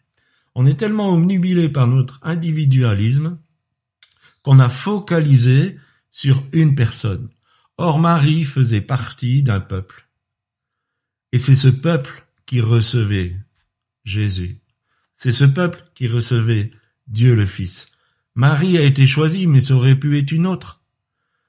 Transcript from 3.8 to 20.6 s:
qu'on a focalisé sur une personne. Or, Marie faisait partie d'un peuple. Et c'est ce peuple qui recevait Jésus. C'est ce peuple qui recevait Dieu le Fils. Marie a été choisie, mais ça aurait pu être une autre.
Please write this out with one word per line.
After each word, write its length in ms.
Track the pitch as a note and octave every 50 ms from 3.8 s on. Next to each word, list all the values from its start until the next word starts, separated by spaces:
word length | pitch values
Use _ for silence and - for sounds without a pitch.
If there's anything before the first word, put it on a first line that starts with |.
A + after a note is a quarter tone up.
| _ _ _ _ _ _ _ _ _ _ _ _
qu'on 160 | - C#3 C3+ C3+
a 80 | C3 B2
focalisé 1080 | - - - G3 G#3 G3+ - - F3 E3 D#3 C#3+ C#3 B2 A#2+ B2+ B2+ C#3 E3+ G3+ - - _ _ _ _ _ _
sur 320 | - - - C#3 C3+ C3+ - -
une 220 | - D#3+ D#3+ D3+ C#3
personne. 540 | B2+ A#2+ A2 - - - G#2 F#2+ - - G#2+ _ _ _ _ _ _ _ _ _
Or, 220 | - E3+ E3+ D3 D#3
Marie 460 | E3 E3+ E3+ D#3+ C#3 D3+ D#3 E3 D#3
faisait 360 | C#3 - C3+ C3 A2 A2+ G2+
partie 640 | - - C3+ A2+ A2 - - - B2+ A#2+ B2+ C#3
d'un 180 | C#3+ B2 G2+ F#2+
peuple. 480 | F#2+ - G2 F#2 F#2+ - - - _ _ _ _ _ _ _ _ _ _ _ _ _ _ _ _ _ _ _ _ _ _ _ _ _ _
Et 60 | - B2
c'est 180 | - C#3 C3+
ce 120 | C3+ - C3
peuple 580 | C3 - - E3 E3+ D3+ C3+ - - - - _ _ _ _
qui 140 | - C3 A#2+
recevait 760 | A2 A2 A#2+ A2+ G#2+ - - A#2+ A2 G2+ G#2 F#2+ F2+ F2 F2+ G2 - _ _ _ _ _ _ _ _ _ _ _ -
Jésus. 560 | G2+ F#2+ G#2+ G#2+ G#2 F#2 F#2 F2+ F2 F#2+ - _ _ _ _ _ _ _ _ _ _ _
C'est 180 | - - C3
ce 120 | - - C#3+
peuple 400 | C#3 C3+ F3+ F3+ E3+ F3 - - _ _
qui 140 | - B2+ A2+
recevait 640 | A#2 A#2+ A2 - B2 A#2 A2 A#2 A2+ G#2+ G2+ G#2+ - _ _ _ _ _ _
Dieu 280 | - G#2+ A2 A#2+ B2+ A#2+
le 120 | G#2+ G2+
Fils. 460 | F#2 - - F#2 F2+ - - - - _ _ _ _ _ _ _ _ -
Marie 440 | A#2 A#2 C#3+ D#3 C#3+ E3+ F#3 F3+ E3
a 40 |
été 240 | D3 C#3 C#3 C#3 C3+
choisie, 400 | C3+ C3+ D3 D#3 D#3 E3 F#3+ F#3
mais 140 | E3+ C#3+ C3+
ça 140 | C3+ C3+ C3+
aurait 240 | B2+ A#2+ C3+ C3 C3+
pu 200 | C3+ D3+ D3 D3
être 140 | C#3+ C#3
une 140 | D#3+ E3 E3+
autre. 360 | F#3+ F3+ -